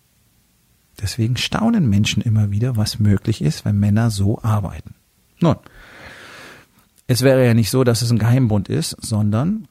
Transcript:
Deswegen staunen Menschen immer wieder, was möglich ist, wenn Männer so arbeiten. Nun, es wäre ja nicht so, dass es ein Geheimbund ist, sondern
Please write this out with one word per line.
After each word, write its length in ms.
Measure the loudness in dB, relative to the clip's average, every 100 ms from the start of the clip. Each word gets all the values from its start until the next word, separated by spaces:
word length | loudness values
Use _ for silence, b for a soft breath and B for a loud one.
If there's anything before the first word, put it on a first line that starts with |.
| _ _ _ _ _ _ _ _ _ -10
Deswegen 360 | -10 -4 -2 -2
staunen 520 | -4 -2 0 2 2
Menschen 320 | 2 0 -2
immer 300 | 0 0 0
wieder, 240 | 0 -2 -2
was 240 | -4 0
möglich 420 | 2 2 0 -2
ist, 240 | -2 -2 -2
wenn 140 | 0
Männer 320 | 2 2 0
so 300 | 0 -2 -2
arbeiten. 520 | -2 -2 -4 -10 -18 -20 _ _ _ -2
Nun, 160 | 0 0 -6 B B B B B B B B B B B B _ -4
es 140 | 0
wäre 240 | 4 4 4
ja 80 |
nicht 160 | 4 2
so, 140 | 2
dass 180 | 2 0
es 100 | 0
ein 80 | 0
Geheimbund 500 | 2 2 2 0 -2
ist, 280 | -4 -6 -8
sondern 680 | -6 -2 0 0 -2 -4 -8